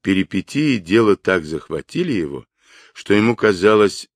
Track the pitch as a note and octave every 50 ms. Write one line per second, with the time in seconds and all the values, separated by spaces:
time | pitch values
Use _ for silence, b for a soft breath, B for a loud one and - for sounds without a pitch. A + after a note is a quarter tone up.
0 | - F#2+ G2 F#2+ F#2 - - G2 - - - C#3 D#3 D3+ B2+ G#2+ E2+ D#2+ G2 A#2
1 | A#2 G#2+ G2 - _ - F#2 F2+ D#2 D2+ D#2+ D2 - _ E2 D2+ C#2+ _ - D#3
2 | F#3 F3 B2+ F#2+ D#2+ C#2+ C#2 C#2 - _ _ b b b b b b b b -
3 | - - G2 G#2 G#2+ A#2 A#2 - - A2 G2 F2 F#2 G#2+ G#2+ G#2+ G#2 G2 - -
4 | - _ _